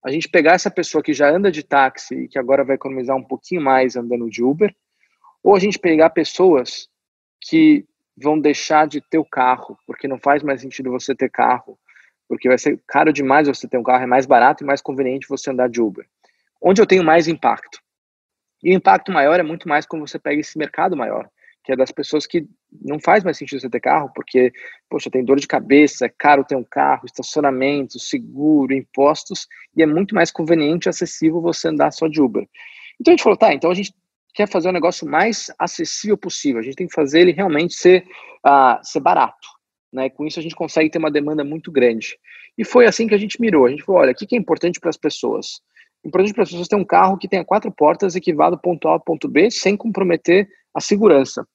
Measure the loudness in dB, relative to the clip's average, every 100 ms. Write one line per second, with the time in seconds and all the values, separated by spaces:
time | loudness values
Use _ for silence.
0 | -6 -6 0 2 4 2 0 -6 -4 -4
1 | -4 0 2 2 0 -2 -2 0 0 -2
2 | -12 -12 -8 -8 0 0 0 -4 -4 -8
3 | -6 -6 -6 -14 -8 -4 0 2 2 -2
4 | -6 -6 -6 -2 -2 0 -2 _ _ _
5 | _ _ _ _ 2 2 2 -2 0 4
6 | 4 2 -4 2 4 4 0 -12 -18 _
7 | _ _ _ _ -2 4 6 4 0 _
8 | _ _ -2 0 0 -2 0 0 2 -2
9 | _ -4 -4 -2 0 0 -6 -20 -20 -12
10 | -10 -4 0 0 0 -6 -8 -10 -8 -8
11 | -6 -4 -4 0 0 0 -6 -20 _ _
12 | _ _ _ -4 0 2 0 -4 _ 0
13 | 2 0 2 2 2 -2 -4 -6 0 0
14 | 2 0 4 4 4 2 -4 -4 -4 -4
15 | -4 -4 -8 -10 -8 -2 -2 0 -4 -4
16 | -20 _ _ _ _ _ 0 4 4 4
17 | 4 4 2 -2 -2 -2 -8 -20 _ _
18 | _ _ _ _ _ _ 0 2 4 2
19 | 2 0 2 2 0 -6 -2 -4 -2 -12
20 | -10 -10 -6 -4 -6 -8 -8 -4 -4 -2
21 | -6 -6 -10 _ _ _ -6 -2 -2 -2
22 | -4 -4 -2 -6 -6 _ _ _ -10 -6
23 | 0 0 0 -8 -10 -12 -8 -6 -2 -2
24 | -2 -12 -2 0 0 -2 -20 -20 _ -10
25 | -6 -6 0 0 0 -6 2 4 4 2
26 | -8 _ 2 2 2 -6 -6 -2 0 0
27 | -4 -14 -8 -2 -2 0 -2 -2 -6 -10
28 | -8 -8 -8 -4 2 2 2 -4 -6 2
29 | 2 2 -6 -14 -14 -20 -12 0 2 2
30 | -2 0 -2 -2 0 2 2 -2 -4 -4
31 | -8 -2 -2 0 -4 -4 -4 0 0 0
32 | -4 0 0 0 -8 _ -20 -20 -20 _
33 | 4 4 4 4 2 2 -2 -2 -6 _
34 | _ _ _ -4 -2 0 -2 0 -2 -2
35 | -4 0 0 -2 -10 -6 -6 -6 -8 -8
36 | -4 -4 -4 -6 -4 -4 -6 -8 -8 -4
37 | 0 4 4 4 -2 -2 -4 2 4 4
38 | 2 -20 -20 -2 4 6 6 2 -4 -2
39 | 0 2 0 -4 -20 _ _ _ _ -8
40 | -8 _ -10 -10 -12 -8 -4 0 0 0
41 | -2 -2 -2 -4 -6 -8 -4 2 2 2
42 | -8 -16 _ -20 -20 -10 2 6 6 4
43 | 0 0 -2 -4 0 4 2 0 0 2
44 | 2 0 -4 -4 -2 -2 -2 -4 -6 -4
45 | -6 -4 -4 -4 -8 -16 _ _ _ _
46 | -6 -2 -2 0 -4 -4 -4 -4 0 2
47 | 2 0 -4 -6 -2 -2 -2 0 2 2
48 | -2 -4 -4 0 0 0 -4 -4 -2 -2
49 | -2 -6 -2 2 2 0 -2 -2 -4 -2
50 | -2 -2 2 2 0 _ _ -10 -4 2
51 | 4 4 2 -6 -14